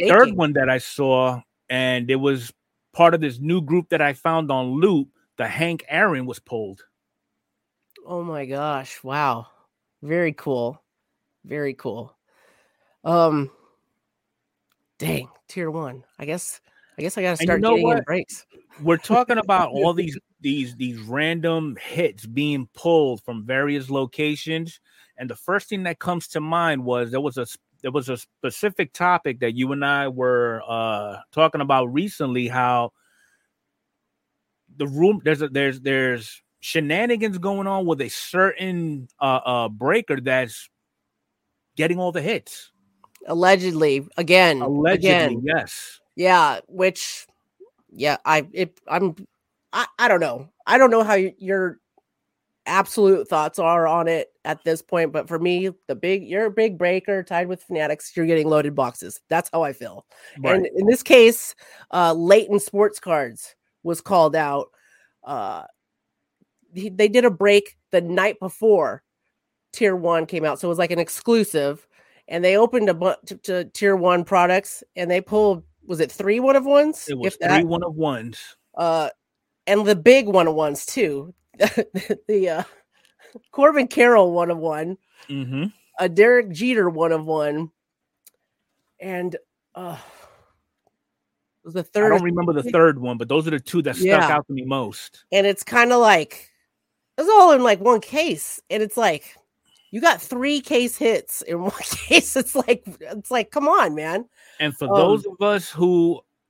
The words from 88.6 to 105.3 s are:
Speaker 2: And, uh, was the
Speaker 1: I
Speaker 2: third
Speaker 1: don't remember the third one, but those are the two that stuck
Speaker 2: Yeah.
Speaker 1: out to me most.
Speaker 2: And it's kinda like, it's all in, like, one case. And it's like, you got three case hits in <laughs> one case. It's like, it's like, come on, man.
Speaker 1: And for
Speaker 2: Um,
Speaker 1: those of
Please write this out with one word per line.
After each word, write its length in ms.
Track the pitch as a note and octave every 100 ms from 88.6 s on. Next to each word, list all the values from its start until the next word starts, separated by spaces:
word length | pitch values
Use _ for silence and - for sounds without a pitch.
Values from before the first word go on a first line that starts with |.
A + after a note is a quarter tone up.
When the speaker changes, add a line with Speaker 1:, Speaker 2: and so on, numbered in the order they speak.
| _ _ _ _
Speaker 2:
And, 360 | F#3 F3+ F3+ E3 _ _ _
uh, 220 | - F3 D#3+ - - - _ _ _ _ _ _ _ _ _ _ _ _ _
was 100 | E3+
the 80 | F3
Speaker 1:
I 20 |
Speaker 2:
third 260 | E3 G#3 G#3+
Speaker 1:
don't 100 | F#3+
remember 300 | F3 F3 E3+
the 100 | D3 B2+
third 280 | E3 E3 C3+
one, 200 | B2 A#2
but 100 | A#2+
those 180 | D3+ D#3+
are 40 |
the 80 | D3
two 220 | - F3
that 140 | C#3 B2
stuck 100 | F#3
Speaker 2:
Yeah. 240 | G3+ D#3 D3
Speaker 1:
out 100 | -
to 60 |
me 120 | C3+
most. 600 | C3 C3+ G#2+ - - _ _
Speaker 2:
And 140 | G3 G3+
it's 180 | G3
kinda 320 | - A#3+ A#3+ B3
like, 520 | A3 F3 D3 - - _ _ _ _ _ _ -
it's 100 | E4+
all 240 | G#4+ F4+
in, 100 | C4+
like, 180 | A#3+ F#3
one 200 | A3 A3+
case. 600 | - D4 D#4+ D#3+ - - -
And 120 | G#3+
it's 140 | G#3 A#3+
like, 380 | G#3 D3 - - _ _ _ _ _
you 100 | A3
got 200 | E4 -
three 400 | - B3 C#4 D4
case 360 | - B3+ A#3+ -
hits 460 | A3+ F#3+ - -
in 180 | - E3+
<laughs> 20 |
one 100 | F#3+ -
case. 540 | - - - D#4+ - C4+
It's 180 | B3
like, 300 | C#4 A#3 A#3+ G3 -
it's 300 | D#3 G#3 -
like, 200 | B3 -
come 160 | D4 C#4+
on, 260 | F#4+ F#3+
man. 320 | D3+ D#3+ F#3+ A#3+ _ _ -
Speaker 1:
And 160 | D3+ -
for 100 | C#3+
Speaker 2:
Um, 80 |
Speaker 1:
those 320 | G3+ F3 G#3+
of 140 | G3+